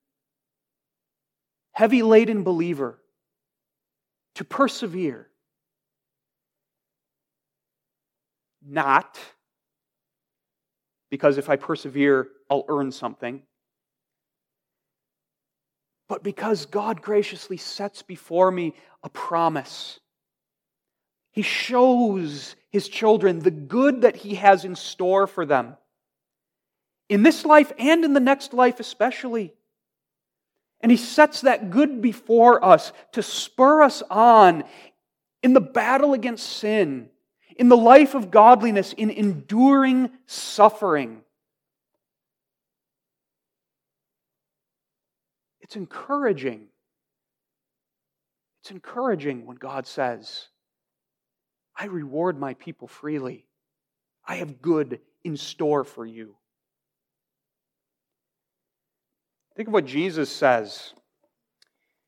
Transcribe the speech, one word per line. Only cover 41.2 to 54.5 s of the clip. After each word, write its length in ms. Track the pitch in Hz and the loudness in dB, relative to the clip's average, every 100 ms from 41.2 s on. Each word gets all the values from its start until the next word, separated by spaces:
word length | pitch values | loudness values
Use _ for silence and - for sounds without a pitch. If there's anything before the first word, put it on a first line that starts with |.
| _ _ _ _ _ _ _ _ _ _ _ _ _ _ _ _ _ _ _ _ _ _ _ _ _ _ _ _ _ _ _ _ _ _ _ _ _ _ _ _ _ _ _ _ | _ _ _ _ _ _ _ _ _ _ _ _ _ _ _ _ _ _ _ _ _ _ _ _ _ _ _ _ _ _ _ _ _ _ _ _ _ _ _ _ _ _ _ _
It's 160 | _ 220 | _ -16
encouraging. 920 | 175 - - 285 269 160 131 110 104 _ _ _ _ _ _ _ _ _ _ _ _ _ _ _ _ _ _ _ | -16 -16 -10 -6 -4 -4 -6 -10 -16 _ _ _ _ _ _ _ _ _ _ _ _ _ _ _ _ _ _ _
It's 100 | - | -20
encouraging 760 | 190 - 240 262 190 143 127 117 | -20 -16 -10 -6 -6 -8 -10 -14
when 120 | 123 | -20
God 280 | 131 139 123 | -14 -14 -12
says, 640 | - 127 113 107 - - _ _ _ _ _ _ _ _ _ _ _ _ - | -8 -8 -8 -14 -20 -20 _ _ _ _ _ _ _ _ _ _ _ _ -18
"I 100 | 208 | -14
reward 540 | 180 143 143 180 147 | -12 -10 -6 -6 -6
my 140 | 139 135 | -10 -14
people 320 | - - 120 | -18 -20 -20
freely. 580 | - 147 151 127 113 _ _ _ _ _ _ _ _ - | -18 -12 -10 -10 -14 _ _ _ _ _ _ _ _ -16
I 120 | 180 | -12
have 240 | 165 | -14